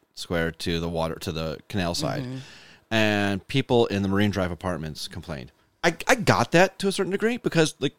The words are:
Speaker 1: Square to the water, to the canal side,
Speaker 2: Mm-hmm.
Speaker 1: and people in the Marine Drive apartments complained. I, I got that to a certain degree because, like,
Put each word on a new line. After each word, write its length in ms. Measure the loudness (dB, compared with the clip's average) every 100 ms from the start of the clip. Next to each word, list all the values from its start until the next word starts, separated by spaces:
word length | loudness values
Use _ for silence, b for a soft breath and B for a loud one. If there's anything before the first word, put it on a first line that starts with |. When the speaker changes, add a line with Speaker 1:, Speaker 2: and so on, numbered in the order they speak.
| _
Speaker 1:
Square 380 | -16 -4 -2 -2
to 280 | -4 -4 -2
the 80 | -2
water, 260 | -4 -4 -4
to 160 | -6
the 260 | -6 -6 -8 -8
canal 260 | -4 -2
side, 280 | -2 -4 -4
Speaker 2:
Mm-hmm. 140 | -8 -10 B B B B -4
Speaker 1:
and 560 | 0 2 2 0 -2 -2
people 380 | -2 2 4 4
in 160 | 2
the 60 | 2
Marine 220 | 4 2
Drive 200 | 2 -2
apartments 580 | -2 -6 -4 -8 -10 -10
complained. 440 | -12 -10 -10 -12 _ _ -2
I, 140 | -2 -2 0
I 60 |
got 380 | 2 4 4 4
that 260 | 6 4 2
to 80 | -4
a 40 |
certain 200 | -2 -2
degree 240 | 0 0 0
because, 380 | 0 2 2 0
like, 160 | -4